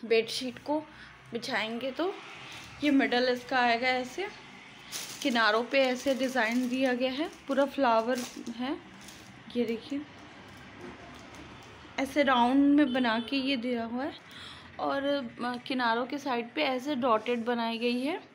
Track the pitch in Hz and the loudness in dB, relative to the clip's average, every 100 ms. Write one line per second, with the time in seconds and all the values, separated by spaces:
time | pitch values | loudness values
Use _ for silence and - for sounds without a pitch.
0 | 226 226 226 - 254 240 - 302 311 - | 2 0 2 -4 -6 -10 -4 -4 -4 -18
1 | - - - 233 226 226 220 233 262 262 | -20 -20 -10 -10 -4 -4 -4 -4 -6 -2
2 | 349 - - - - - - - 294 269 | -2 -2 -12 -16 -16 -16 -16 -2 4 4
3 | 233 240 254 247 - 262 240 233 254 254 | 4 4 2 0 0 2 4 4 2 0
4 | 254 - 403 - - - - - - - | -2 -6 -8 -10 -18 -20 -20 -20 -12 -12
5 | - - 285 233 220 214 240 277 262 247 | -10 -4 0 4 4 4 2 4 4 2
6 | 277 254 262 262 220 240 254 254 262 247 | 0 0 0 0 2 2 0 0 2 2
7 | 254 262 330 - - 254 277 - 262 226 | -2 -2 -6 -8 -4 2 2 2 4 4
8 | 226 247 247 - - 226 254 330 - - | 2 -2 -4 -10 -12 -6 -6 -6 -10 -20
9 | - - - - - 240 226 226 - 277 | -20 -20 -20 -20 -8 -4 -2 -2 -4 -8
10 | 294 - - - - - - - 349 - | -8 -18 -20 -20 -20 -20 -20 -16 -16 -16
11 | - - - - - - - - - - | -18 -18 -18 -18 -18 -18 -20 -20 -12 -4
12 | 269 294 277 254 240 269 285 285 285 254 | -2 2 4 6 6 6 6 6 6 4
13 | 247 220 226 277 262 277 240 240 226 240 | 2 2 0 -2 0 0 0 -2 -2 -4
14 | 285 320 - - - - - - 285 277 | -6 -8 -18 -18 -16 -16 -18 -6 -2 0
15 | 277 285 240 - 240 247 - 262 240 226 | 0 -2 -2 -6 -6 -6 -4 0 2 2
16 | 254 285 277 247 233 - 294 254 262 294 | 0 -4 -2 -4 -4 -2 0 0 -2 0
17 | 254 220 220 240 226 240 226 226 240 247 | 2 2 2 -2 0 -2 -2 -2 0 0
18 | 269 381 - | -2 -4 -8